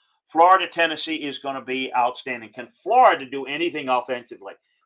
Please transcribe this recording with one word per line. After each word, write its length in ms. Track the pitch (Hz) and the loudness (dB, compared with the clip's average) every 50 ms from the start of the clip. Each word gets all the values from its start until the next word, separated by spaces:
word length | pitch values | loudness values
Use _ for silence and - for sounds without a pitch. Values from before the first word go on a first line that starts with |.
| _ _ _ _ _ | _ _ _ _ _
Florida, 420 | _ - 156 165 180 190 185 175 160 | _ 2 4 6 6 6 6 4 0
Tennessee 560 | - 170 170 160 156 151 - 160 160 147 143 | -2 -2 -2 0 -2 -4 -6 -6 -6 -6 -6
is 140 | 143 135 - | -8 -8 -8
gonna 240 | - 139 135 135 120 | -8 -8 -8 -8 -8
be 300 | 131 131 131 131 127 - | -6 -6 -6 -4 -2 -2
outstanding. 560 | 127 120 123 123 - - 135 123 117 113 107 - | 0 0 0 -2 -6 -8 -10 -10 -10 -12 -14 -16
Can 140 | 123 120 | -16 -18
Florida 580 | 117 _ - - 170 220 254 254 208 175 151 139 | -18 _ -14 -4 2 4 6 6 6 6 4 -2
do 220 | 127 123 139 135 | -8 -10 -10 -8
anything 420 | 127 143 151 170 170 143 151 143 131 | -8 -6 -4 -4 -4 -4 -6 -4 -2
offensively? 640 | 127 123 120 - 127 123 120 - - - 98 - - - _ _ _ _ _ | -2 -2 -2 -4 -8 -8 -10 -12 -18 -20 -18 -20 -20 -20 _ _ _ _ _